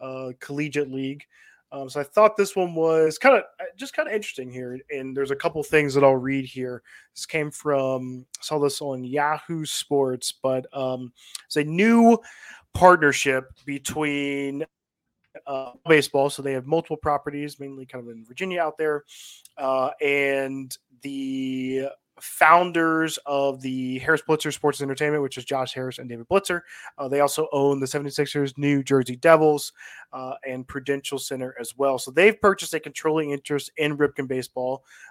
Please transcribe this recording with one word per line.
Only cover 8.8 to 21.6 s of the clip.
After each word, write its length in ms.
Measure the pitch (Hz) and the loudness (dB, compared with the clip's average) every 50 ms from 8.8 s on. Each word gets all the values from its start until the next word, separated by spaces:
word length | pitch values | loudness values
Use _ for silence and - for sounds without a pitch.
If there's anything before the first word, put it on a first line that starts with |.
| 147 143 135 127 127 | -6 -8 -8 -8 -8
Yahoo 600 | 123 131 147 143 151 156 147 - - 170 160 156 | -4 -2 -2 0 0 -2 -4 -6 -8 -8 -6 -6
Sports, 640 | 143 - - - - 147 143 139 131 131 123 - - | -6 -8 -8 -4 0 2 2 2 2 0 -4 -6 -8
but, 360 | - _ - 135 131 131 127 - | -8 _ -2 -2 -2 -2 -4 -6
um, 400 | - 143 131 131 127 127 127 123 - _ - - - - - _ | -8 -6 -4 -4 -4 -6 -8 -12 -16 _ -20 -20 -20 -20 -16 _
it's 100 | - 156 | -4 -2
a 60 | 147 | -2
new 560 | 151 160 175 208 226 233 233 233 233 233 226 - - - - - - - - _ _ - | 0 0 2 4 6 6 8 8 8 8 6 2 -6 -20 -20 -20 -20 -20 -20 _ _ 0
partnership 800 | - 175 180 180 170 156 143 135 - - 139 131 131 127 - - _ _ | 6 8 8 8 8 6 4 4 2 2 0 0 0 -2 -6 -12 _ _
between, 960 | 147 143 139 139 - - 156 151 147 143 143 143 143 143 139 139 139 139 139 151 - _ _ _ _ _ _ _ _ _ _ _ _ _ - - - | -10 -10 -8 -8 -6 -4 -2 -2 -2 -2 -2 -2 -2 -4 -4 -4 -4 -6 -6 -10 -10 _ _ _ _ _ _ _ _ _ _ _ _ _ -18 -12 -10
uh, 240 | 139 135 135 127 123 _ _ - | -8 -8 -8 -10 -16 _ _ 4
baseball. 420 | 160 151 135 - - 139 135 143 | 6 6 6 4 2 0 0 0
So 140 | - - 135 | -2 -4 -6
they 100 | 139 135 | -4 -4
have 140 | 131 123 135 | -4 -2 -2
multiple 280 | 160 165 160 - 160 | -2 -2 -2 -4 -8
properties, 640 | 147 - 156 147 143 - 151 143 143 147 147 143 - | -4 -2 -2 -2 -2 -2 -6 -8 -8 -8 -10 -10 -12
mainly 280 | 139 139 139 135 131 127 | -14 -14 -14 -16 -16 -14
kind 200 | - 127 120 117 | -14 -14 -14 -14
of 80 | 117 | -18
in 80 | 113 113 | -18 -20
Virginia 380 | 113 127 - 185 190 180 175 | -20 -10 -8 -6 -4 -2 -2
out 160 | 165 156 151 - | -2 -2 -2 -2
there, 260 | 156 156 151 147 - _ - - - - - - - - _ - | -2 -2 -2 -2 -6 _ -18 -20 -20 -20 -20 -20 -20 -20 _ -6
uh, 320 | 135 135 131 131 127 123 - - | -2 -2 0 0 0 -2 -2 -2
and 800 | 151 143 143 143 139 139 139 135 135 135 135 135 135 131 - - _ _ 127 123 | 0 2 2 2 2 2 0 0 -2 -4 -6 -8 -10 -12 -14 -18 _ _ _ _
the 840 | - 139 139 135 135 135 135 131 131 131 131 131 | -12 -10 -8 -8 -6 -6 -4 -4 -4 -4 -4 -4